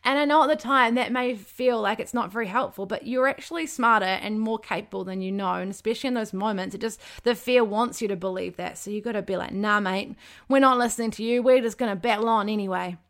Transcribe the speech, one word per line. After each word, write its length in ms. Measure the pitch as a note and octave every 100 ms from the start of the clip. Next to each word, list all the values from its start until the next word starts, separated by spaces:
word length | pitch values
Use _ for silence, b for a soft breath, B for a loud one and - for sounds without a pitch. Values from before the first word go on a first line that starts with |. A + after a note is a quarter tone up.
And 160 | A#3+ C#4
I 60 | D4
know 180 | D4+
at 60 | C#4+
the 60 | D4+
time 380 | A#3 C4+ A#3 A#3+
that 160 | A3+
may 220 | B3 B3
feel 480 | A3 - - B3+ A#3
like 180 | G#3 G#3+
it's 140 | F#3
not 180 | B3 G3+
very 160 | G#3+ G#3
helpful, 380 | A3+ A#3+ - F#3+
but 220 | A3+ -
you're 200 | B3+ C4
actually 380 | C4+ - E4+ D#4+
smarter 400 | - A#3 A3 F#3
and 340 | F#3+ G3 G#3+
more 200 | A3 A3
capable 440 | - - G#3 F#3+
than 180 | F#3+ F#3+
you 100 | F#3+
know. 220 | G3 F#3+
And 180 | F3+ F#3
especially 380 | G3 A3 A#3 C4+
in 40 |
those 200 | B3 G#3+
moments, 420 | F#3+ G#3+ G3 F#3+ G3+
it 60 |
just, 200 | A3+ - B B
the 100 | A#3
fear 300 | A#3 - B3
wants 400 | A3 G#3 A#3+ -
you 40 | G#3+
to 60 | F#3+
believe 420 | F#3+ F#3 F3+ F3
that. 200 | F3+ -
So 140 | -
you 100 | G#3
gotta 220 | A#3 G#3+
be 140 | G3 F#3
like, 160 | -
"Nah, 260 | G3 G#3 G#3
mate, 360 | F#3+ F#3+ - - B B _
we're 120 | C4+
not 180 | C4+ B3
listening 320 | A#3+ - A3+
to 120 | G#3
you. 180 | A3+ B3
We're 200 | B3 B3+
just 180 | A3+ A3
gonna 160 | A#3 F#3
battle 340 | A#3+ G#3 A3+
on 200 | A3+ G3+
anyway." 480 | G#3+ G3 F3+ F3+ F3